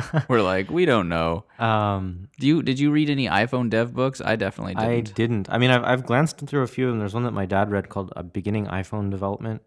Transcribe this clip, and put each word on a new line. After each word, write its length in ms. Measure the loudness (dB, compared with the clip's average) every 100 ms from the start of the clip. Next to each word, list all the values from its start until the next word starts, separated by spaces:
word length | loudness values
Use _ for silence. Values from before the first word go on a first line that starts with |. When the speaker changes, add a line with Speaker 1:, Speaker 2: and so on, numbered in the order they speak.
| 0
Speaker 1:
<laughs> 200 | -2 2
Speaker 2:
We're 140 | 2
like, 280 | 4 0 0
"We 140 | 0
don't 240 | 4 4 2
know." 380 | 0 0 -2 -6 -4
Speaker 1:
Um, 720 | 0 2 2 0 -4 -8 -14 -2
Speaker 2:
Do 80 | 2
you, 160 | 2
did 160 | 2 0
you 120 | 2
read 180 | 2 2
any 200 | 0 2
iPhone 420 | 2 2 0 0
dev 240 | 2 0
books? 260 | 0 -2 -2
I 160 | -2 0
definitely 400 | -2 -4 -6 -2
Speaker 1:
I 200 | 0 0
Speaker 2:
didn't. 180 | -2
Speaker 1:
didn't. 360 | -2 0 0 -2
I 60 | 2
mean, 140 | 4
I've, 140 | 4
I've 200 | 4 0
glanced 360 | 2 2 2 -2
through 240 | -4 -2
a 20 | -2
few, 260 | 0 0
and 80 | 0
there's 140 | -2
one 80 | -2
that 80 | -2
my 160 | -2 0
dad 240 | 0 2
read 180 | 0 -2
called, 240 | -6 -8
uh, 80 | -10
Beginning 440 | -10 -6 -4 -2 -2
iPhone 440 | -4 -6 -4 -4
Development, 520 | -2 -4 -4 -6 -8